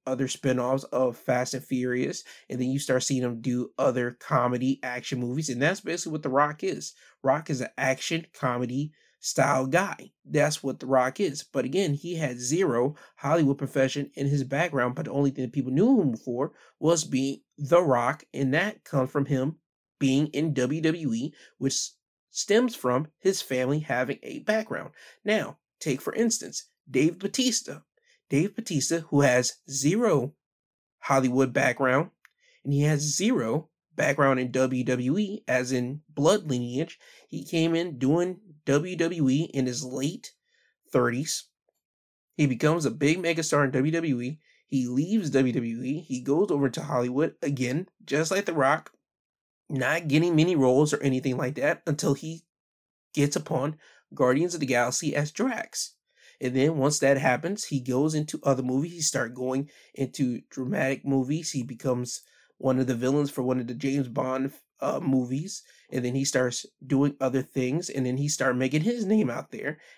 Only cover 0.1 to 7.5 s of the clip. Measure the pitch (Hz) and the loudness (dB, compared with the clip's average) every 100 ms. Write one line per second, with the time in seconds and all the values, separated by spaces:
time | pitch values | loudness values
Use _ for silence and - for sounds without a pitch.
0.1 | 131 131 - 135 123 123 135 - 135 127 | -2 -2 -2 0 0 2 -2 0 0 0
1.1 | 113 - 123 127 131 - 127 123 123 135 | -2 -2 0 0 -6 -4 -4 -2 -2 -2
2.1 | - - - _ 127 127 135 - 127 - | -6 -14 -20 _ -4 -2 -2 0 0 2
3.1 | 131 123 117 113 123 - - 135 123 120 | 0 0 -2 -2 -2 -4 0 0 2 -2
4.1 | 120 - 143 123 123 127 135 131 123 - | -6 -2 0 2 0 0 -2 -4 -8 -6
5.1 | 127 120 131 156 120 147 202 - 170 - | -6 -4 -4 -4 0 0 0 -4 -6 -6
6.1 | 156 143 131 147 151 190 165 - - - | -6 0 2 2 0 -6 -6 -10 -16 -20
7.1 | _ 135 147 156 | _ 0 0 0